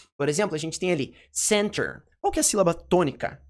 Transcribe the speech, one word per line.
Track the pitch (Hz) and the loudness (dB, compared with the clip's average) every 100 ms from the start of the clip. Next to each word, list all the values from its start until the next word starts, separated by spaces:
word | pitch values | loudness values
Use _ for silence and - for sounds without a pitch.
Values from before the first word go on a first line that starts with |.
| - - | -20 -4
Por | 143 | -2
exemplo, | 151 202 | 0 0
a | 156 | -2
gente | 165 - | -6 -4
tem | 180 | -2
ali | 160 120 - _ | 0 -2 -10 _
center. | - - 208 208 - 80 - - _ | -4 2 2 2 -2 -4 -6 -18 _
Qual | 392 | -2
que | 320 | 0
é | |
a | |
sílaba | 302 202 170 | 2 2 2
tônica? | - - 180 151 - - - | 0 0 2 2 -2 -8 -10